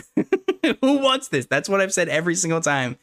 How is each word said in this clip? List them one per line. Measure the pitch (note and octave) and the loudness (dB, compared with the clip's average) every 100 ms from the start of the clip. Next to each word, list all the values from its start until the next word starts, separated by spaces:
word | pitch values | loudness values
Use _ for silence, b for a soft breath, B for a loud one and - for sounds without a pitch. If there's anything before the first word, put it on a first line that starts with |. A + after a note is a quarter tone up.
| - - | -4 -4
<laughs> | - F#4 - - D#4 - | 0 -2 -2 -2 -2 0
Who | C4 C#4+ | 2 2
wants | C4+ C4 - | 2 0 -2
this? | C#3 | -4
That's | - - E3+ | 0 -2 0
what | G3 | 0
I've | F#3+ | 0
said | F#3+ E3 | 0 0
every | D3 F3 | 0 0
single | D#3 D#3+ E3 | -2 0 0
time | D#3 C#3+ B2 B2+ | 0 0 -2 -6